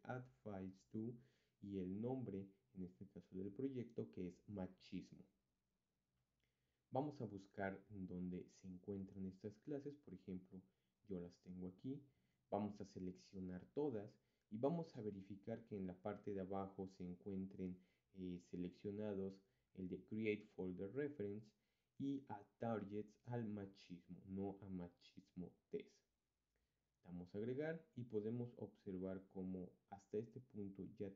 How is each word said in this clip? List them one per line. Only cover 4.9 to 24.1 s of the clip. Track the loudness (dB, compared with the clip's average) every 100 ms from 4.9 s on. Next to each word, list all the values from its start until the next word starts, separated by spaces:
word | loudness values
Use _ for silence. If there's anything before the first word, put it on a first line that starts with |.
| -4 -4 -12 -16 _ _ _ _ _ _ _ _ _ _ _ _ _ _ _ 0
Vamos | 2 2 0
a | -4
buscar | -4 -6 0 0 0 -6
en | -4 -2
dónde | 0 0 -2 -6 -12
se | -10
encuentran | -8 -4 -2 -2 -2
estas | -4 -2 -6 -6
clases, | -2 -2 -2 -6
por | -10
ejemplo, | -10 -4 -6 -6 -12 -14 _ _ _ -4
yo | -2
las | -2 -8
tengo | -8 -4 -4
aquí. | -2 -4 -4 -8 _ _ _ 2
Vamos | 4 4 0
a |
seleccionar | -6 -2 -2 -4 -8 -4 -2 -2 -2
todas | 2 4 2 -2 -10 _ _ -6
y | 4
vamos | 6 6 2 0
a |
verificar | 0 0 -4 -6 -2 -2 -2
que | 0
en | 0
la |
parte | 0 0 0 2
de | 2
abajo | 2 2 2 0 -4 -2
se |
encuentren, | -6 -4 -2 0 0 0 -2 -2 -10 _ _
eh, | -4 -2 -2 -2
seleccionados | 0 0 0 -2 0 2 2 2 -2 -14 _ _
el | -4 -2
de | -2 0
Create | 4 6 4 2 -2
Folder | 0 0 0
Reference | 2 0 2 0 -2 -6 _ _ _ _ 0
y | 2 2 0
Add | -8 -6 2
Targets | 6 6 4 0 0 -6 0
al | 2 2
machismo, | 2 -2 -6 -10 -10 -10